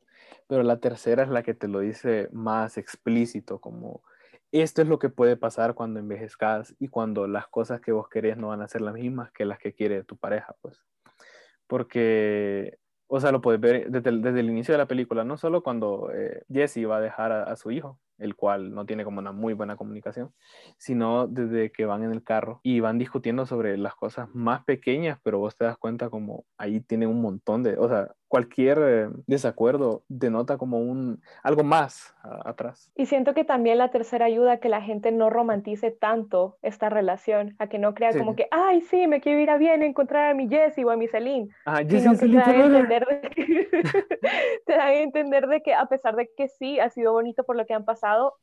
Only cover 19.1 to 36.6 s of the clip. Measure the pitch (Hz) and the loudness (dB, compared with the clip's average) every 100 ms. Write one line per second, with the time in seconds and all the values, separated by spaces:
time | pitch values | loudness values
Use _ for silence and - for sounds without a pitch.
19.1 | 101 98 98 113 104 104 101 107 107 104 | -8 -10 -6 -6 -6 -8 -10 -12 -12 -12
20.1 | 113 135 _ _ - - _ - 123 113 | -12 -14 _ _ -20 -20 _ -6 -2 0
21.1 | 120 120 127 117 117 110 - 107 104 113 | 0 -2 -4 -4 -2 -2 -2 -4 -2 -4
22.1 | 113 - 110 110 - 127 120 110 117 127 | -6 -4 -4 -4 -6 -2 0 0 -2 -4
23.1 | 131 120 123 127 120 110 98 101 - 113 | -4 -4 -4 -4 -2 -2 -2 -4 -6 -10
24.1 | - 117 123 117 131 - 131 - 135 165 | -8 -12 -4 -2 -2 -2 -2 -2 -2 -2
25.1 | 139 - 101 104 - 117 117 113 117 123 | -6 -4 -2 -2 -2 -4 -4 -8 -6 -6
26.1 | 110 104 117 - - 104 110 - 113 113 | -8 -10 -12 -16 -12 -6 -6 -4 -2 0
27.1 | 117 113 95 - 110 123 95 113 113 95 | 0 -2 -4 -4 -2 0 0 0 0 -2
28.1 | - - 127 120 - 131 151 143 117 107 | -8 -2 0 0 2 2 4 4 2 0
29.1 | 131 - 139 131 - 113 139 127 110 - | -6 -2 -2 -2 0 2 2 0 -2 -8
30.1 | 131 123 113 127 139 131 117 120 131 127 | -4 -2 -2 -2 -4 -4 -4 -4 -4 -6
31.1 | 113 _ - - 151 143 160 135 - - | -8 _ -8 0 2 4 2 0 -6 -20
32.1 | _ 117 110 - 139 120 - _ - 269 | _ -18 -14 -12 -10 -10 -12 _ -6 0
33.1 | 269 277 285 311 254 233 233 247 254 226 | 0 2 0 2 2 2 4 2 0 -2
34.1 | 240 233 226 247 240 240 214 208 214 226 | 0 2 4 4 2 0 -2 -2 -4 0
35.1 | 226 220 233 233 208 208 208 226 226 214 | 2 2 2 0 -2 -4 -4 -4 -2 0
36.1 | 226 214 185 185 - | 0 0 0 0 -2